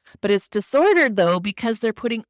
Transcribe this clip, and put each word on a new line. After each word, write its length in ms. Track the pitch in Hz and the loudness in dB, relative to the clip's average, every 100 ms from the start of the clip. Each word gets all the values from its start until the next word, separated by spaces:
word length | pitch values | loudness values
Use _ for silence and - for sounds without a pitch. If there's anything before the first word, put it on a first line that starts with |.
| _ - | _ -6
But 100 | 202 | -2
it's 160 | 202 - | -2 -2
disordered, 720 | 208 - 269 381 349 269 202 | -6 -2 2 4 4 2 2
though, 200 | 170 180 | 2 0
because 420 | 202 - 226 226 | -2 -4 -4 -2
they're 120 | 226 | -4
putting 320 | 220 240 226 | -4 -6 -6